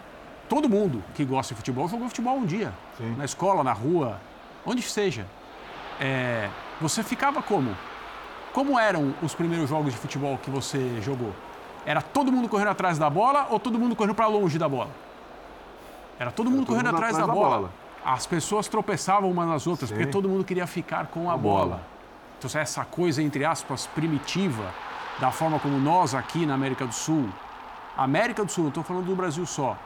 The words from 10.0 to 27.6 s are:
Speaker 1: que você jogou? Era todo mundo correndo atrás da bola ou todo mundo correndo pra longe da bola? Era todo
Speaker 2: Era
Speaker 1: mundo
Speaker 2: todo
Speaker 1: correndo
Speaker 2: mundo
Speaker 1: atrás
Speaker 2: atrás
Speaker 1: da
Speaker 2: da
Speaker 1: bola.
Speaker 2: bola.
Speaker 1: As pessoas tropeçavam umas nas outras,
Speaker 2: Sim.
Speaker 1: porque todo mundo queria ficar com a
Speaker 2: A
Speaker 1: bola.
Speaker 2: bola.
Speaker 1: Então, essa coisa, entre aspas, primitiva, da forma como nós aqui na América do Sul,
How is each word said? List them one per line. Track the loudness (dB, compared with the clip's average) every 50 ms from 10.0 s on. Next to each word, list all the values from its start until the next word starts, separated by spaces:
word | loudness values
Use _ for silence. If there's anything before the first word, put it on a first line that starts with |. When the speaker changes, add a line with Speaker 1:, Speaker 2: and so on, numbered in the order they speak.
| -6 -6 -4 -2 -2 -2 -2
Speaker 1:
que | -4 -4 -4
você | -4 -4 -4 -2 -2 -2 0 0 -2 -2
jogou? | -2 -2 -2 -2 -2 -4 -4 -8 -12 -16 -16 -16 -16 -16 -16 -10 -4
Era | 0 0 0
todo | 0 0 0 2 4 4
mundo | 4 2 2 2
correndo | 2 2 2 2
atrás | 2 2 2 2 4
da | 4 2 4
bola | 4 4 4 6 6 4 4 2
ou | 0 0
todo | 2 2 2 2
mundo | 2 2 2
correndo | 2 2 2 4
pra | 4 4
longe | 4 4 4 4 4 2 2
da | 2 2
bola? | 2 0 -2 -4 -6 -14 -16 -18 -18 -18 -18 -18 -18 -18 -18 -18 -18 -18 -18 -18 -18 -18 -18 -18 -18 -18 -18 -18 -8 -6
Era | -6 -4
todo | -2 0 2
Speaker 2:
Era | 2 4
Speaker 1:
mundo | 2 2
Speaker 2:
todo | 2 2
Speaker 1:
correndo | 2 4
Speaker 2:
mundo | 2 2
Speaker 1:
atrás | 2 2 2 2
Speaker 2:
atrás | 2 2
Speaker 1:
da | 4 4
Speaker 2:
da | 6
Speaker 1:
bola. | 6 6 4
Speaker 2:
bola. | 4 0 -4 -8 -12 -18 -18 -16 -6 0
Speaker 1:
As | 0 0 0 0
pessoas | 0 0 0 0 2 0 0 0
tropeçavam | 0 0 0 0 0 -2 -2 2 2 4 4 4 4
umas | 2 2 2
nas | 2 0 0 0
outras, | 0 -2 -2 -2 -4
Speaker 2:
Sim. | 0
Speaker 1:
porque | 0 0 2
todo | 2 2 2 2
mundo | 2 2 0
queria | 0 0 -2 -2
ficar | -2 -4 -6 -4 -2 -4 -4 -4
com | -4 -6 -4 0 0
a | 0
Speaker 2:
A |
Speaker 1:
bola. | 2 4 4 4 4 4
Speaker 2:
bola. | 2 0 -4 -8 -12 -18 -20 -20 -20 -20 -20 -20 -20 -16 -10
Speaker 1:
Então, | -8 -4 -2 0
essa | 0 0 -2 -4 -4
coisa, | -4 0 2 2 2 4 4
entre | 2 2 2 2 2
aspas, | 2 0 0 -2 -6 -6 -6 -6
primitiva, | -6 -2 -2 0 2 0 0 -2 -2 0 0 2 2 0 -2 -4 -6 -8 -8 -10 -10 -10 -10 -10 -10 -4 0
da | 0 0
forma | 2 2 0 2 2 2
como | 2 2 2 2
nós | 4 4 4 4 4 4 2
aqui | -2 -2 -2 0 0 2
na | 2 2
América | 2 2 0 0 -2 -4
do | -4 -4
Sul, | -4 0 2 2 2 2 0 -2 -8 -12 -14 -14 -14